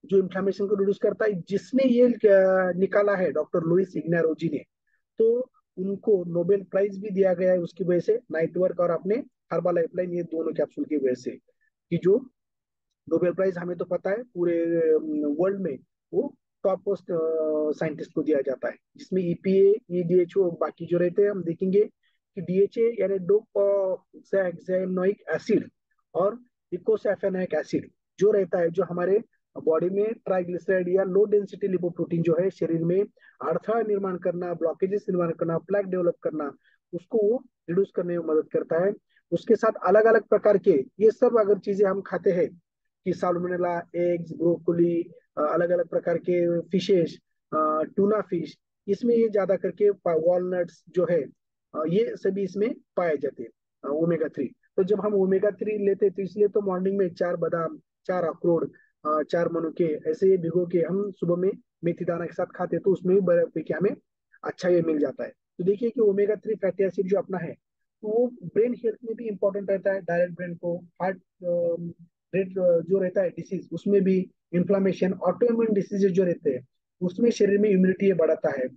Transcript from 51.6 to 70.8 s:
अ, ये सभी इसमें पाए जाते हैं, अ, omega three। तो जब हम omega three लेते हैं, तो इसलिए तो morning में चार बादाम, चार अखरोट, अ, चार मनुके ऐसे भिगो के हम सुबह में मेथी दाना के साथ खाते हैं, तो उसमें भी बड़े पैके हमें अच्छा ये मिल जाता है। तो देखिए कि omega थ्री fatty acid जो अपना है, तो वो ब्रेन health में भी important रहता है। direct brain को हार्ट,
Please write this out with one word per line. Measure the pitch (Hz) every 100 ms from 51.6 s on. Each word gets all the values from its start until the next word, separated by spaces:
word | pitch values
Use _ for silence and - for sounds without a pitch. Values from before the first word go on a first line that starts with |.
| _
अ, | - 160
ये | 185 240 208
सभी | 196 190
इसमें | 190 196 220 - _ -
पाए | 175 147
जाते | 139 -
हैं, | 117 _ _ _
अ, | 135
omega | 147 170 165 151
three। | 147 127 - _ -
तो |
जब | 185 202
हम | 208
omega | 202 190 190 208
three | 190 208 214 196
लेते | 196 208
हैं, |
तो | 190
इसलिए | 190 208 208
तो | 208
morning | 196 180 185 196
में | 185
चार | 170 175 175
बादाम, | 165 170 160 - _ _ -
चार | 180
अखरोट, | 165 - 175 165 - - _ _ 151
अ, | 156
चार | 147 170 170
मनुके | 170 160 -
ऐसे | 170 151 156 156 190 190
भिगो | 165 175 175
के | 180
हम | 165 190 202
सुबह | 185 170 175
में | 185 - _ _
मेथी | 165 170
दाना | 175 170 165
के |
साथ | - 180
खाते | - 180 170
हैं, |
तो | 196
उसमें | 185 180
भी | 190
बड़े | 180 170
पैके | 165 165 -
हमें | 160 190 285 _ _ _ _
अच्छा | 156 - 175
ये | 175
मिल | 165 151
जाता | 143 123
है। | 117 _ _ -
तो |
देखिए | 180 202 233
कि | 240
omega | 214 196 202 214
थ्री | 208
fatty | 214 190 -
acid | 190 - 185
जो | 190
अपना | 170 185
है, | 165 - _ _ _ _
तो | 214
वो | 220 247
ब्रेन | 247 170 - 240
health | 233 226 -
में | 233 226
भी | 233
important | 196 202 196 196
रहता | 196 196
है। | 196
direct | 175 170 180
brain | 170 180
को | 170 175
हार्ट, | 175